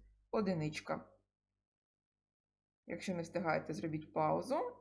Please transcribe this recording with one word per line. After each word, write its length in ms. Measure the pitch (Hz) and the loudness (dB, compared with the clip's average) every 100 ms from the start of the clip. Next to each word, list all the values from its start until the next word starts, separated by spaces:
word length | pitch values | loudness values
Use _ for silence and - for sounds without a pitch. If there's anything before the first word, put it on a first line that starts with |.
| - _ _ | -20 _ _
одиничка. 760 | 226 196 170 151 156 - 156 - - _ _ _ _ _ _ _ _ _ _ _ _ _ _ _ _ - | 0 2 2 0 -2 -4 -6 -6 -20 _ _ _ _ _ _ _ _ _ _ _ _ _ _ _ _ -8
Якщо 280 | 170 - | -6 -2
не 80 | 175 | -4
встигаєте, 500 | 165 170 165 156 156 | -2 0 2 2 0
зробіть 400 | 156 165 156 - | -4 -2 -4 -4
паузу. 440 | 156 156 165 - 302 494 - | 0 4 2 2 0 0 -6